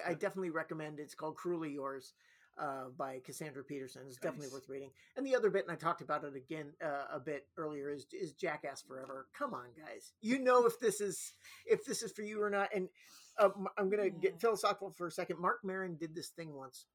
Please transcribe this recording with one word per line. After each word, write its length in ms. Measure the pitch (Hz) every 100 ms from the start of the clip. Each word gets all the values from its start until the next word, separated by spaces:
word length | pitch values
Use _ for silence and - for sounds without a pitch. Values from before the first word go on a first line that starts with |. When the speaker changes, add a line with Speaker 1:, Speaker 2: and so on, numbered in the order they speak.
| 175
Speaker 1:
Yeah. 40 |
Speaker 2:
definitely 360 | 165 196 185 180
recommend 480 | 160 156 160 156 147
it. 40 |
It's 120 | 143
called 220 | - - 151
Cruelly 340 | 180 175 160
Yours, 400 | 143 139 135 127 - _ _ _ -
uh, 260 | 151 135 131 127
by 240 | 139 131
Cassandra 400 | - 135 156 135
Peterson. 380 | 135 143 131 131 135
It's 100 | 123
definitely 300 | 170 151 143
Speaker 1:
Nice. 60 |
Speaker 2:
worth 140 | 135 135
reading. 220 | 135 139 - - -
And 100 | 269
the 80 |
other 160 | 247 214
bit, 140 | 190
and 80 | 175
I 40 | 160
talked 260 | 160 170
about 220 | 135 147
it 100 | 143 139
again, 360 | 127 156 143 160
uh, 220 | 165 143 135
a 80 | 147
bit 260 | 131 143 135 -
earlier, 340 | 156 151 139
is, 160 | 143 -
is 200 | - 175
Jackass 500 | 139 175 151 147 135
Forever. 460 | - 131 135 135 131 -
Come 160 | 285
on, 120 | 143 123 -
guys. 360 | - 107 - -
You 180 | 214 262
know, 280 | 254 247 240
if 120 | 233
this 220 | 226 190
is, 320 | 208 170 - - - - -
if 180 | 220
this 180 | - 156
is 100 | -
for 100 | -
you 200 | 208 214
or 80 | 208
not. 180 | 202 196
And, 140 | 202 185 - - - - -
uh, 120 | 202 190
m-, 120 | 190 -
I'm 100 | 196
gonna 140 | 208
Speaker 3:
Yeah. 60 | 196 165
Speaker 2:
get 200 | 180 170
philosophical 500 | 233 214 208 196 196
for 160 | - 175
a 60 |
second. 260 | 156 180 165
Marc 240 | 180 233
Maron 320 | 196 190 185 160
did 180 | 160
this 140 | 160 143
thing 260 | - 165
once 320 | 143 131 - -